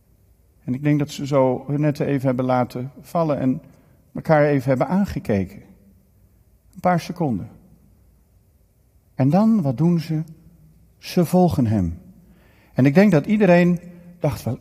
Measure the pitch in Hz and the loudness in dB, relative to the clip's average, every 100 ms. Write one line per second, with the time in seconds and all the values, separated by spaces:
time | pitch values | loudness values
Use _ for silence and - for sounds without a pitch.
0 | _ _ _ _ _ _ - 127 147 147 | _ _ _ _ _ _ -10 -4 -2 -2
1 | 139 - 139 139 131 123 - 143 151 143 | -2 -8 -2 0 2 0 -4 -2 -2 -2
2 | 143 139 131 127 127 127 123 127 131 - | -4 -2 -2 -2 0 0 -2 -6 -12 -16
3 | - 170 160 139 131 151 - _ _ _ | -8 -4 -2 -2 -2 -4 -10 _ _ _
4 | _ - - 151 147 139 127 127 151 185 | _ -8 0 2 4 0 0 -2 0 -2
5 | 196 143 - 101 90 - - _ _ _ | -2 -4 -2 -2 -2 -10 -20 _ _ _
6 | _ _ _ _ _ _ _ - 180 175 | _ _ _ _ _ _ _ -4 0 0
7 | - 170 151 101 117 - _ _ _ _ | -2 -4 -4 -4 -8 -18 _ _ _ _
8 | _ _ _ _ _ _ _ _ _ _ | _ _ _ _ _ _ _ _ _ _
9 | _ - 135 180 220 220 139 117 170 170 | _ -2 2 2 4 2 0 0 2 0
10 | 147 156 165 - - _ - _ _ _ | -2 -6 -6 -14 -20 _ -20 _ _ _
11 | - 185 165 180 175 - 113 107 87 85 | -4 -2 2 2 2 2 0 0 -2 -6
12 | - - - _ _ _ _ - 139 143 | -16 -20 -20 _ _ _ _ 0 2 4
13 | 208 156 143 214 190 175 175 175 - - | 4 4 2 2 4 4 4 0 -6 -20
14 | - - 147 107 - 135 | -20 -6 -6 -4 -6 -6